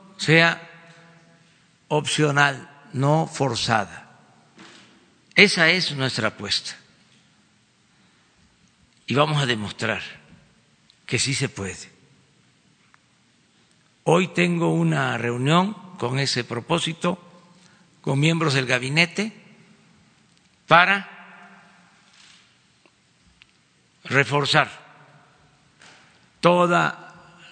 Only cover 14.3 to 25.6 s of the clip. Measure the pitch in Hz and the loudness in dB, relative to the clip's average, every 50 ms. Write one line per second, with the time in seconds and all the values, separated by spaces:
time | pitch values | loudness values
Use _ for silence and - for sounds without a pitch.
14.3 | - - 175 175 175 170 165 165 160 165 170 165 156 143 135 127 120 117 113 120 | 0 0 0 0 0 0 0 0 0 0 0 0 0 -2 -2 -4 -4 -4 -4 -6
15.3 | 120 120 127 139 156 175 185 202 220 - - - - - - 120 127 135 139 131 | -4 -2 0 2 2 2 2 0 -4 -10 -16 -20 -10 -6 -6 -4 -2 -2 -2 -2
16.3 | - 127 117 - 117 120 113 - 165 170 - 165 165 - - 180 180 - - - | -2 -4 -6 -6 -8 -8 -4 -4 -4 -4 -4 -6 -6 -6 -4 -6 -6 -6 -10 -20
17.3 | - - - _ _ _ _ - _ _ _ _ _ _ - 151 143 139 143 160 | -20 -20 -20 _ _ _ _ -20 _ _ _ _ _ _ -6 -4 -2 0 2 0
18.3 | 165 165 160 156 131 139 131 120 127 123 123 131 143 160 170 170 - - 202 226 | 0 0 0 0 0 -2 0 0 -2 -2 -2 -2 0 0 0 0 0 -4 -6 -6
19.3 | - - - - - - - _ _ _ _ _ _ _ _ _ _ _ _ _ | -8 -14 -20 -20 -20 -20 -20 _ _ _ _ _ _ _ _ _ _ _ _ _
20.3 | _ _ _ _ _ _ _ - 156 170 175 180 196 202 190 - - - - - | _ _ _ _ _ _ _ 4 6 6 6 6 2 -2 -4 -10 -18 -20 -20 -20
21.3 | - - - - - - - - _ _ _ _ _ _ _ _ _ _ - - | -20 -20 -20 -20 -20 -20 -20 -20 _ _ _ _ _ _ _ _ _ _ -20 -20
22.3 | - - _ _ _ _ _ _ _ _ _ _ _ _ _ _ _ _ _ _ | -20 -20 _ _ _ _ _ _ _ _ _ _ _ _ _ _ _ _ _ _
23.3 | _ _ - - _ _ _ _ _ _ _ _ _ _ _ - 117 131 139 107 | _ _ -20 -20 _ _ _ _ _ _ _ _ _ _ _ -2 0 0 0 2
24.3 | 135 147 143 131 165 156 139 107 - - - - - - - - - - _ _ | 0 -2 0 2 2 2 2 0 -4 -12 -20 -20 -20 -20 -20 -20 -20 -20 _ _
25.3 | _ _ _ _ _ _ | _ _ _ _ _ _